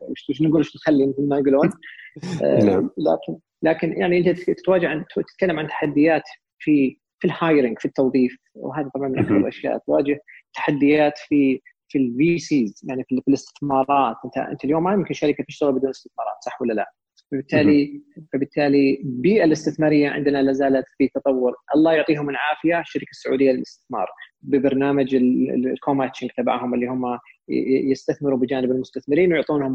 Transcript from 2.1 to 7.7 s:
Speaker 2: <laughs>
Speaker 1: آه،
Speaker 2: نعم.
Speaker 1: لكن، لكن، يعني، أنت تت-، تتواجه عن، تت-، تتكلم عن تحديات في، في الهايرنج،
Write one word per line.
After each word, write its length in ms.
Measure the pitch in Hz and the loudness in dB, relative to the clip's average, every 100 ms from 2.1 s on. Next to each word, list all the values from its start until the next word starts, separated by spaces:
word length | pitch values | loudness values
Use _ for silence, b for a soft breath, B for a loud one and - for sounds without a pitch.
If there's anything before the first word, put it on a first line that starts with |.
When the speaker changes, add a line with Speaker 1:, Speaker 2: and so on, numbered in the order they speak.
Speaker 2:
<laughs> 300 | - 170 175 | -16 -10 -2
Speaker 1:
آه، 200 | 71 - | 2 4
Speaker 2:
نعم. 260 | - 95 - - | 4 2 0 -2
Speaker 1:
لكن، 400 | - 160 - 165 _ _ | -2 -2 -4 -12 _ _
لكن، 300 | 160 165 170 | -2 0 -2
يعني، 260 | - 185 175 | -2 0 2
أنت 100 | 180 | 2
تت-، 220 | 175 - | 0 -2
تتواجه 380 | - - 185 165 | -2 0 2 0
عن، 160 | 151 | -4
تت-، 200 | 185 - - | -6 -8 -8
تتكلم 300 | - 190 156 | -4 -2 -2
عن 80 | 151 | -6
تحديات 560 | - 156 143 156 156 - - _ _ | -4 -2 2 4 2 -2 -14 _ _
في، 400 | - 147 131 - _ _ | 0 2 2 -2 _ _
في 80 | 180 | -4
الهايرنج، 520 | 147 165 151 123 | 0 2 2 2